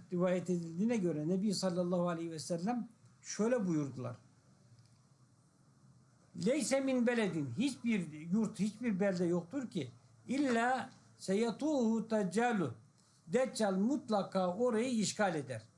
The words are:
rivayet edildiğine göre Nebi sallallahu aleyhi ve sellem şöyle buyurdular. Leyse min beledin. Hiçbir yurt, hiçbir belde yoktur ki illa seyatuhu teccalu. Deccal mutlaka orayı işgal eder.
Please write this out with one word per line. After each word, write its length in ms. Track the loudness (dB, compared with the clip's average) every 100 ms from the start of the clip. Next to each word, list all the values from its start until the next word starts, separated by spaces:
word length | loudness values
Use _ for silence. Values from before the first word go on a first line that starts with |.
| -4
rivayet 380 | 0 2 2 0
edildiğine 460 | -2 -2 -2 0 2
göre 320 | 0 0 0
Nebi 260 | 2 2
sallallahu 540 | 0 0 0 0 2 0
aleyhi 220 | -2 -6
ve 80 | -8
sellem 500 | -6 -2 -2 -2 -4 -12 -20 -18
şöyle 440 | -8 -2 0 2 2
buyurdular. 500 | 0 -2 -4 -8 -10 -16 _ -20 -20 -20 -20 -20 -20 _ _ -20 _ _ _ _ _ -20 -20 -20 _ -16 -4 0
Leyse 340 | 0 2 0
min 260 | 2 2 2
beledin. 480 | 2 0 0 -4 -2
Hiçbir 540 | -2 -2 0 0 -2
yurt, 480 | -8 -2 0 0 0
hiçbir 400 | -4 -2 -2 2
belde 240 | 2 2
yoktur 460 | 2 0 -2 -6 -6
ki 200 | -6 -6 -10 -20 -16 -4
illa 640 | 0 2 2 2 0 -4 -12 -20 -10
seyatuhu 920 | -2 0 0 0 0 2 2 2 0
teccalu. 680 | 0 0 2 2 2 -2 -4 -16 _ _ _ -2
Deccal 500 | 0 0 0 2 2
mutlaka 800 | 2 0 0 0 2 0 0 0
orayı 340 | 0 2 0
işgal 440 | 0 0 0 0
eder. 280 | 0 -4 -10 -12